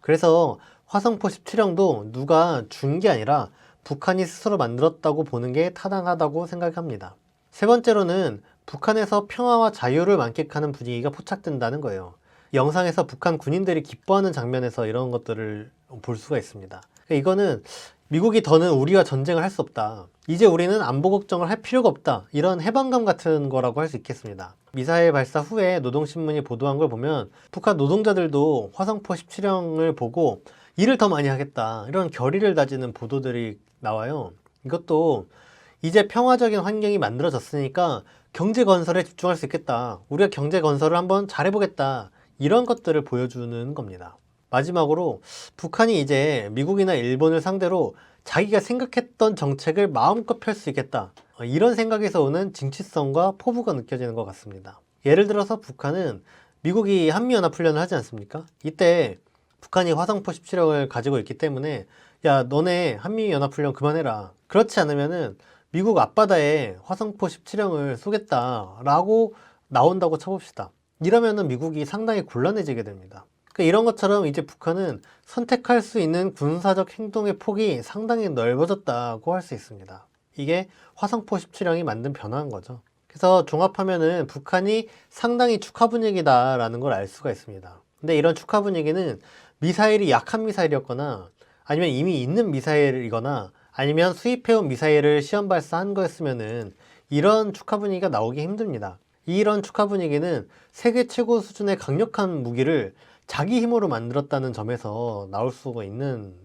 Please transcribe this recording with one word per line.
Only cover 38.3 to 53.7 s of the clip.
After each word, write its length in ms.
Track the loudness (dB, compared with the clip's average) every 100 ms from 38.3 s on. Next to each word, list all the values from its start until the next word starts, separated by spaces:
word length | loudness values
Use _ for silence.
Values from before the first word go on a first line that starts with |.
경제 320 | -4 0 4
건설에 400 | 6 6 4 0
집중할 320 | -2 -2 -2 -2
수 80 | -2
있겠다. 540 | -6 -4 -4 -4 -10 -6
우리가 220 | 0 2
경제 300 | 0 -2 2
건설을 360 | 2 4 2 2
한번 300 | 2 0 0
잘해보겠다." 840 | -2 0 2 0 0 -4 -4 -8 _ _ -4
이런 280 | 2 2 2
것들을 380 | -2 0 -2
보여주는 720 | 0 -4 -4 -6 -10 -8 -8
겁니다. 420 | -10 -12 -14 -18 -20 _ _ -2
마지막으로 680 | 0 0 2 2 2 0 -6 -12 -20 -20 -12
북한이 440 | -6 2 4 4
이제 480 | 2 2 2 0 -2
미국이나 440 | -2 0 2 2
일본을 460 | 2 0 2 4 2
상대로 540 | 0 -2 0 0 -2 -4 -20 _
자기가 340 | -4 0 2 2
생각했던 800 | 0 -4 -4 -4 -4 2 0 2
정책을 520 | -2 -2 -2 0 0
마음껏 520 | 2 2 2 -2 -6
펼 140 | -4
수 140 | -6 -6
있겠다, 420 | -6 -4 -6 -8 -14 _ -12
어, 60 |
이런 320 | -4 2 2 2
생각에서 460 | 0 0 0 2
오는 300 | 2 0 -4
진취성과 840 | -6 -8 -8 -6 -4 0 2 0 0
포부가 340 | -4 -4 -2